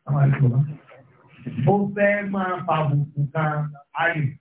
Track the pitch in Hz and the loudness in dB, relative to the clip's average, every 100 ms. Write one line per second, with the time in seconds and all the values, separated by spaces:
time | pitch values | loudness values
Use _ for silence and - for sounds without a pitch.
0 | - 143 139 139 131 120 147 151 _ - | -2 2 4 4 2 2 -2 -6 _ -20
1 | - _ _ - 123 113 131 202 202 202 | -20 _ _ -16 -10 -2 2 2 0 0
2 | 202 202 202 196 185 180 180 156 151 143 | 0 0 -2 -4 -4 -4 -2 0 0 0
3 | 143 - 143 160 151 151 151 - - 147 | -2 -4 -4 -2 -2 -2 -4 -8 -14 -2
4 | 170 160 135 - | -2 0 -4 -6